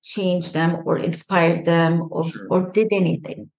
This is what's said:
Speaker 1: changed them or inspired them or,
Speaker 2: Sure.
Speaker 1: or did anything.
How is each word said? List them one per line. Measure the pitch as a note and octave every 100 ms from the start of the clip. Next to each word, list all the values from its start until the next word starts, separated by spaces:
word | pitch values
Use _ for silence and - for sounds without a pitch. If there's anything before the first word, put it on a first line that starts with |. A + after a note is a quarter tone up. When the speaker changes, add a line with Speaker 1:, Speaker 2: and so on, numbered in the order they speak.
| - -
Speaker 1:
changed | F#3 F3+ E3
them | D#3+ E3 E3 -
or | E3
inspired | E3+ E3 - F#3+ E3 E3 E3+
them | E3 E3 E3+ -
or, | D#3 E3
Speaker 2:
Sure. | - -
Speaker 1:
or | F#3 F#3
did | G#3+ G#3+
anything. | G3+ F3 E3 - - -